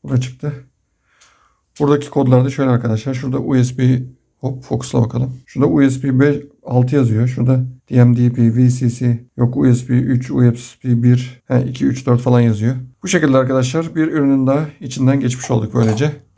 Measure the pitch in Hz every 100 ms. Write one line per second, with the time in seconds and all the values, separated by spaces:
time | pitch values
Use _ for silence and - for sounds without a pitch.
0 | - 131 - - 147 131 - _ _ _
1 | _ _ _ _ _ _ _ - 143 147
2 | 147 147 127 127 127 123 135 120 123 107
3 | 135 127 131 135 135 135 123 127 127 131
4 | - - _ _ 127 127 - 123 - 123
5 | 113 123 131 - _ - 143 160 139 127
6 | 143 127 147 143 - _ - 123 123 143
7 | 123 107 123 127 123 131 127 - _ 127
8 | 120 120 123 120 117 117 127 127 123 113
9 | 123 117 - - 123 131 139 123 - 123
10 | 131 127 - 139 123 117 - - 131 117
11 | 120 123 127 - _ 123 127 - 135 127
12 | - 123 131 123 120 104 113 127 127 _
13 | 190 185 151 131 131 131 127 160 165 160
14 | 160 151 139 135 131 139 156 - 143 139
15 | 131 139 127 123 - 120 110 123 110 107
16 | 147 - _